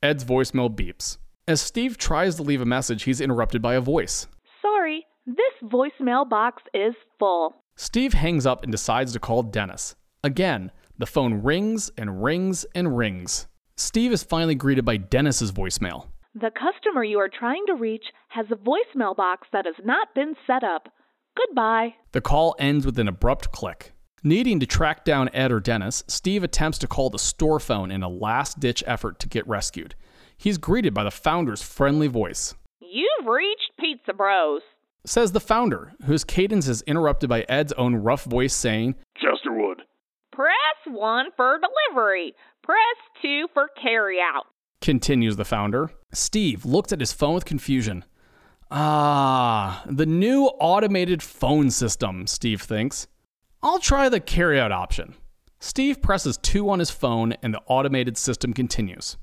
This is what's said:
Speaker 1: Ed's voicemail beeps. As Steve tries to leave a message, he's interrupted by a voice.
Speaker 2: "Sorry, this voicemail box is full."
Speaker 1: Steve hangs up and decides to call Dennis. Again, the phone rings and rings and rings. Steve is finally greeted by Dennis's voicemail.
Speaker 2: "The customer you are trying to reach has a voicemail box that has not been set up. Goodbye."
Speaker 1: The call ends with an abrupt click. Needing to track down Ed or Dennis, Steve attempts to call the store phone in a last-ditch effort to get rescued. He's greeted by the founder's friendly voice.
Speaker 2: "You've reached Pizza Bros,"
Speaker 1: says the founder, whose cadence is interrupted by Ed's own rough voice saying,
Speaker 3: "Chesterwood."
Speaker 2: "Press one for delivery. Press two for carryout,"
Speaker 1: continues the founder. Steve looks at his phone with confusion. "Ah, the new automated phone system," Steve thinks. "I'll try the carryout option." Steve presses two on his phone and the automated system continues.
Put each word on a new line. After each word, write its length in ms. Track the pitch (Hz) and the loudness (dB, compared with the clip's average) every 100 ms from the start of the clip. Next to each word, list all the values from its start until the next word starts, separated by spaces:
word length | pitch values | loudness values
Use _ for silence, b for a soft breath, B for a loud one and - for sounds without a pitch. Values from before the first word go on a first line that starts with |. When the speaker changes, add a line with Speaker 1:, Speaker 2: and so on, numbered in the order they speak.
Speaker 1:
Ed's 220 | 143 147 | 0 0
voicemail 500 | 123 127 131 135 123 | 0 0 2 0 -2
beeps. 440 | 107 90 82 - - - _ - | -2 -6 -6 -12 -12 -16 _ -2
As 140 | 156 | -2
Steve 380 | - - 254 226 | 0 -2 -4 -2
tries 380 | - 156 185 165 | 0 2 2 0
to 60 | |
leave 200 | 143 143 | 0 0
a 40 | 120 | 2
message, 360 | 123 131 113 | 0 0 -2
he's 180 | - 127 | 0 0
interrupted 400 | 135 120 110 117 | 0 2 2 0
by 140 | 117 | 2
a 60 | 123 | 0
voice. 440 | 123 151 104 - - - _ _ | 2 0 0 -6 -8 -18 _ _
Speaker 2:
"Sorry, 440 | 415 415 330 311 - _ - | 0 2 0 -4 -10 _ -12
this 280 | 262 508 - | 0 0 0
voicemail 640 | 220 247 277 - 254 247 277 | -4 0 0 0 0 0 2
box 360 | 220 226 247 - | 2 0 -2 -8
is 220 | 208 208 240 _ _ | -2 -2 -2 _ _
full." 360 | 202 175 160 - _ _ | 2 2 0 -4 _ _
Speaker 1:
Steve 380 | - 233 262 | -4 0 2
hangs 320 | - 160 170 131 | 4 4 2 2
up 160 | 127 | 0
and 100 | 127 | -2
decides 400 | 110 - 117 131 | -6 -2 0 0
to 80 | 117 | -4
call 220 | - 117 | -2 -2
Dennis. 520 | 117 107 98 92 - - _ _ | -2 -4 -6 -6 -12 -14 _ _
Again, 480 | 143 139 185 127 92 - b - | -4 0 0 -2 -6 -14 b -10
the 80 | 117 | -4
phone 360 | - 127 107 | 0 0 0
rings 480 | 117 160 208 220 - - | 0 0 0 -4 -6 -8
and 260 | 107 95 | -8 -4
rings 400 | 113 170 190 180 - | -2 0 -2 -4 -6
and 220 | - 175 123 | -4 -2 0
rings. 500 | 113 92 90 - - _ _ - | -2 -4 -6 -8 -8 _ _ -8
Steve 340 | - 226 240 | -2 0 2
is 140 | 214 | 0
finally 300 | - 165 165 | -2 0 2
greeted 320 | 147 135 135 120 | 2 2 2 2
by 100 | 110 | -2
Dennis's 560 | 95 127 147 123 113 | 0 2 2 2 -2
voicemail. 540 | 95 95 - 90 78 - - - | -2 -4 -2 -4 -6 -14 -18 -18
Speaker 2:
"The 160 | 220 226 | -6 -6
customer 520 | - 311 392 440 320 | -2 -4 -2 -2 0
you 160 | 220 208 | 0 0
are 120 | 196 | 0
trying 340 | - 240 302 | -2 -4 -2
to 100 | 403 | -2
reach 380 | 330 226 220 - b b | -2 -2 -4 -10 b b
has 220 | 233 214 | -8 -6
a 60 | 220 | -4
voicemail 600 | 202 320 480 277 214 190 | 0 0 0 0 -2 2
box 320 | 185 180 - | 0 0 -4
that 120 | 202 | -4
has 180 | 180 160 | -4 -6
not 320 | 196 247 - | -2 0 0
been 220 | - 294 311 - | -2 -4 -6 -2
set 160 | 254 | 0
up. 300 | 233 165 - _ _ _ _ | 0 -4 -6 _ _ _ _
Goodbye." 600 | - 480 269 220 226 233 - _ | -2 -2 2 2 2 0 -6 _
Speaker 1:
The 80 | 131 | -6
call 340 | - 147 165 - | 2 4 4 2
ends 260 | 139 147 | 2 2
with 140 | 131 120 | 0 0
an 100 | 104 | -2
abrupt 440 | 90 120 135 - | 2 0 2 -2
click. 420 | - 95 85 - - _ _ | -4 -8 -8 -18 -20 _ _
Needing 380 | 147 180 247 196 | 2 4 4 2
to 60 | 127 | 2
track 360 | - 160 156 | 2 2 0
down 280 | - 147 127 | 0 2 2
Ed 180 | - 131 | 0 2
or 100 | 117 | 2
Dennis, 440 | 95 113 98 - - | 0 -2 -2 -6 -6
Steve 360 | - 185 202 | -4 0 0
attempts 320 | 175 - 156 156 | 0 2 0 0
to 80 | - | -4
call 220 | - 135 | 0 -2
the 100 | - | 0
store 400 | - - 156 156 | -4 0 2 2
phone 320 | - 110 92 | 0 -2 -2
in 120 | 95 | -4
a 60 | 92 | -4
last-ditch 760 | 90 107 120 139 - 135 117 - | -4 -2 -2 -2 -2 -2 -2 -4
effort 320 | 120 110 92 | -4 -4 -8
to 80 | - | -6
get 180 | 117 - | -6 -4
rescued. 460 | 104 - - 80 - b b b b | -4 -4 -8 -14 -16 b b b b
He's 220 | 208 190 | -2 -2
greeted 340 | - 214 196 | 2 2 2
by 120 | 101 | 0
the 60 | 101 | -4
founder's 520 | - - 165 160 104 | -2 -2 0 0 -4
friendly 440 | - - 139 151 151 | -10 0 2 4 2
voice. 480 | 120 98 - - - - _ | 0 -2 -4 -8 -10 -20 _
Speaker 2:
"You've 460 | 175 196 381 587 247 | -10 -2 0 0 0
reached 500 | 247 381 427 - - | 0 0 -2 -6 -6
Pizza 340 | 320 240 - | -6 -6 -6
Bros," 500 | 196 196 196 160 143 - _ _ _ - | -2 2 2 2 0 -6 _ _ _ -2
Speaker 1:
says 260 | - 233 | 2 2
the 80 | 196 | 2
founder, 540 | - 220 240 110 - - | 2 2 2 0 -6 -10
whose 200 | 131 151 | 0 0
cadence 440 | - - 196 208 135 | 2 0 2 2 0
is 140 | 113 | -2
interrupted 480 | - 151 156 139 143 | 0 2 2 2 2
by 160 | 117 107 | 0 0
Ed's 240 | 131 151 | 0 0
own 220 | 143 123 120 | 0 0 2
rough 280 | 104 135 | 2 0
voice 280 | - 120 131 | 0 0 0
saying, 440 | - 123 110 117 135 - - | 0 0 0 -2 -4 -10 -4
Speaker 3:
"Chesterwood." 680 | - - 139 113 104 92 - _ _ _ _ | 0 0 -2 -2 -2 -4 -14 _ _ _ _
Speaker 2:
"Press 440 | - 285 392 587 622 - | -2 0 2 0 -2 -8
one 440 | 233 214 233 277 | -4 -2 0 -2
for 260 | - 254 311 | 0 2 2
delivery. 760 | 359 539 587 277 214 190 165 - b b | 0 0 0 2 2 2 -2 -10 b b
Press 340 | - 392 453 480 - - | 0 2 2 0 -10 -10
two 260 | 285 285 330 | -4 -2 -2
for 160 | - 294 - | 0 -2 -2
carryout," 640 | 247 226 202 185 175 139 - _ _ _ | 0 0 0 0 0 -2 -6 _ _ _
Speaker 1:
continues 540 | - 135 - 135 113 101 | 0 0 2 2 2 0
the 80 | |
founder. 480 | 104 110 101 113 160 - _ | -2 -2 0 -2 -4 -8 _
Steve 520 | - - 214 196 - | -6 -4 0 0 -2
looks 280 | - 147 208 | 0 0 0
at 80 | 180 | -4
his 120 | 127 | -4
phone 220 | - 147 | -2 0
with 100 | 170 | 0
confusion. 600 | - 143 - 135 110 92 - b b b b b b | -2 -6 0 0 0 -6 -12 b b b b b b
"Ah, 1120 | 143 151 151 147 147 135 131 123 110 98 92 - | -2 0 2 2 4 4 2 2 2 -2 -6 -8
the 200 | 135 156 | 0 2
new 400 | 165 202 269 277 - | 2 4 4 4 2
automated 640 | 160 190 208 196 180 175 | 2 4 4 2 0 -2
phone 480 | - - 151 151 139 | -4 -4 2 4 4
system," 560 | 113 120 - 110 92 85 | 2 -2 0 -4 -4 -6
Steve 360 | - 120 104 | -4 -2 -2
thinks. 440 | - 110 123 - - _ _ _ _ _ | -2 -2 -2 -4 -12 _ _ _ _ _
"I'll 160 | 294 359 | 0 0
try 300 | - 269 269 | 2 4 4
the 120 | 233 | 2
carryout 520 | - - 175 143 117 | 0 2 4 4 2
option." 420 | 95 90 - 90 - - _ _ _ | 0 -2 -2 -4 -14 -20 _ _ _
Steve 440 | - - 269 269 | -8 0 0 2
presses 340 | - 190 151 - | 2 2 0 -2
two 300 | - 202 202 | 2 2 2
on 80 | 196 | 0
his 120 | 165 | 0
phone 420 | - 135 113 113 117 | -2 0 2 0 0
and 120 | 117 | -4
the 80 | 107 - | -6 0
automated 500 | 127 139 135 123 117 | 0 2 0 -2 -2
system 360 | - 117 123 | -4 -2 -2
continues. 640 | 117 123 - 104 90 - - | -2 -2 -2 -4 -6 -12 -12